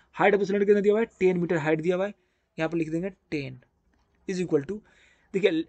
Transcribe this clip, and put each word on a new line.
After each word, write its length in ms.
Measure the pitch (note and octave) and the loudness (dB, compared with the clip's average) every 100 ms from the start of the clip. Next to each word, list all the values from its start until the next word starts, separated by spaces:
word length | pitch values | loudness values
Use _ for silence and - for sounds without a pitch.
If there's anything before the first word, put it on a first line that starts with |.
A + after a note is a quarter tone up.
| _ - | _ 0
height 200 | F#3 G3+ | 2 4
of 40 | |
the 80 | F#3 | 2
cylinder 180 | G3+ G3+ | 0 4
कितना 160 | G#3 | 4
दिया 120 | G3+ | 4
हुआ 60 | G#3 | 0
है? 60 | A3+ - | -2 0
टेन 180 | F#3 F3+ | 0 2
मीटर 180 | F3 E3+ | 0 -2
हाइट 240 | D3+ D#3+ | 0 0
दिया 140 | D#3+ F3+ | 0 -2
हुआ 100 | G3+ | -4
है, 80 | - _ _ _ - | -8 _ _ _ -6
यहाँ 120 | D#3+ | -4
पर 80 | E3+ | -2
लिख 120 | D#3+ | -2
देंगे 200 | E3 F#3+ F#3+ - | -4 -6 -10 -10
टेन 280 | D3+ C3+ B2+ _ _ _ _ _ _ - | -8 -8 -14 _ _ _ _ _ _ -8
is 140 | F#3 | -4
equal 240 | F3 D3+ C#3+ | 0 0 -2
to, 140 | G#3 - _ _ _ _ | -10 -12 _ _ _ _
देखिए, 180 | F#3+ F#3+ D#3+ | 0 2 0